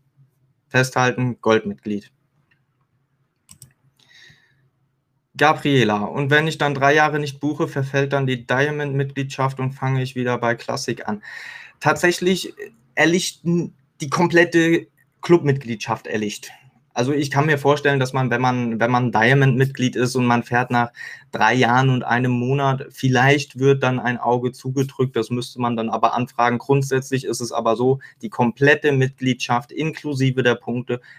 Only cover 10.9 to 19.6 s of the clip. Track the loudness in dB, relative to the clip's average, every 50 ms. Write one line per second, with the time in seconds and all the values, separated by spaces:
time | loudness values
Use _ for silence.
10.9 | -8 -6 -6 -8 -8 -8 -10 -14 -18 -18 -18 -18 -18 -20 -20 -20 _ _ 0 0
11.9 | 0 2 2 0 0 0 0 0 0 -2 -4 -8 -14 -16 -18 -18 -20 _ _ _
12.9 | _ 0 2 2 2 0 -2 -4 -8 -8 -4 -2 -2 -2 -2 -4 -8 _ _ _
13.9 | _ -14 -10 -6 -2 0 0 4 4 4 4 4 4 2 2 4 2 0 -2 -6
14.9 | _ _ _ _ _ _ 0 4 4 4 4 2 0 0 -2 -6 -8 -8 -6 -6
15.9 | -6 -6 -6 -6 -4 -4 -4 -4 -6 -8 -14 -18 -20 -20 _ _ _ _ _ _
16.9 | -4 -4 -2 0 0 -2 -2 -2 0 0 2 2 2 2 2 2 2 2 2 0
17.9 | 0 0 0 -2 -2 -2 -2 0 0 0 0 0 0 0 -2 -2 -2 0 0 2
18.9 | 2 2 0 0 2 2 4 4 6 6 4 4 4 2